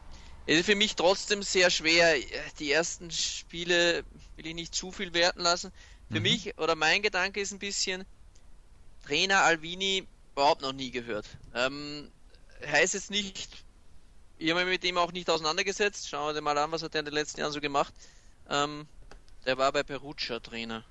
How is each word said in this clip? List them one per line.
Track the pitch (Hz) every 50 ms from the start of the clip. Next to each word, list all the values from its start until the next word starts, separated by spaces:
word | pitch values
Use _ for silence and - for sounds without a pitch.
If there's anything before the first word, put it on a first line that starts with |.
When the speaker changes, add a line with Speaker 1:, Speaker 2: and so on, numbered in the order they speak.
| - - - - - - - - -
Speaker 1:
es | - 147 165
ist | 175
für | 208 208
mich | 202 214 208 -
trotzdem | - 160 175 196 - - - 208 202 190
sehr | - - 190 180 175
schwer. | - - 156 160 165 170 170 165 156 131 95 - 101 - 147 - - -
Die | 156 139
ersten | 139 156 170 - - - 180 170
Spiele | 160 - - - - - - - - 170 175 170 180 170 175 170 165 151 - - - - - - -
will | - 151 160
ich | 165
nicht | 170 170 - -
zu | - 185 185
viel | - - 196 175 165
werten | 170 170 180 - -
lassen. | 175 170 175 175 - 185 - - - - - - - -
Für | - -
Speaker 2:
Mhm. | 165
Speaker 1:
mich, | 202 240 233 - - - -
oder | 156 160 165
mein | 156 156 160 175 202 202
Gedanke | 214 196 180 180 196 190 208
ist | 196 190
ein | 202 185
bisschen, | 202 202 196 - - 196 185 185 190 - - - - - - - - - - - - - - - - - - - -
Trainer | - 143 160 185 190 196 190 143
Alvini | 156 165 160 151 165 180 180 190 196 190 190 - - - - - - -
überhaupt | 143 139 147 165 -
noch | 143 135 135
nie | 135 135 123
gehört. | 117 123 117 120 110 104 - - - - - - -
Ähm, | 117 127 135 143 147 147 147 147 147 143 - - - - - - - - - - - -
heißt | 147 151 147 170 180 -
jetzt | 190 - -
nicht, | 196 208 202 190 190 - - - - - - - - - - - - - - - - - - - - -
ich | 160 160
habe | 165 180 180
mich | 185 185
mit | 175 175
dem | 180 180 180
auch | 175 170
nicht | 175 180 170 -
auseinandergesetzt. | 165 160 160 156 160 190 196 196 190 - 208 208 - - - -
Schauen | - 143 147 151
wir | 151
dir | 151
mal | 151 147 147 147
an, | 147 160
was | 160 160
hat | 165 156 -
der | 156
in | 151
den | 147 147
letzten | 151 151 - - 156
Jahren | 147 151
so | 147 147
gemacht. | 143 143 139 143 - - - - - - - - - - - - - -
Ähm, | 139 143 143 147 151 147 156 - - - - - - - - - - - -
der | 131 131 131
war | 131 139
bei | 139 147 135
Perugia | - 143 127 135 143 151 - - - 120 117
Trainer. | - - 117 117 117 113 113 110 113 -